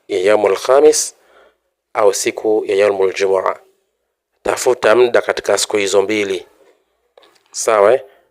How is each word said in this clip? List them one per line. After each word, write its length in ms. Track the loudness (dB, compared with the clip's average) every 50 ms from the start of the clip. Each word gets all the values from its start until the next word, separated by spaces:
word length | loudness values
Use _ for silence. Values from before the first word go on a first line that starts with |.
| _ -8
ya 100 | -6 -2
yaumul 360 | 0 2 2 2 2 0 -2
khamis 580 | -2 0 2 2 6 6 6 4 4 -2 -6 -10 _ _ _ _ _ _ _ _ _ _ _ _ _ _ _ -4
au 200 | 0 0 0 0
siku 500 | 0 -4 -6 -6 -6 -4 -2 -2 -2 -2
ya 100 | -2 0
yaumul 380 | 0 2 0 0 0 -2 -2 -2
jumua. 460 | -2 -2 -2 -2 0 -2 -2 -6 -6 _ _ _ _ _ _ _ _ _ _ _ _ _ _ _ _ -6
Tafuta 520 | -6 -4 -2 0 -2 -2 0 2 2 4
muda 260 | 4 2 2 2 -2 -2
katika 360 | -2 -6 -6 -2 -2 -2 -2
siku 180 | -2 -2 -4
hizo 260 | -4 -4 0 0 0 0
mbili. 440 | 0 -2 -4 -4 -4 -6 -8 -10 -14 _ _ _ _ _ _ _ _ _ _ _ _ _ _ _ _ _ _ _ _
Sawa, 440 | -12 -8 -4 -2 2 2 4 4 2
eh? 80 | 2 -2 -6 _ _ _ _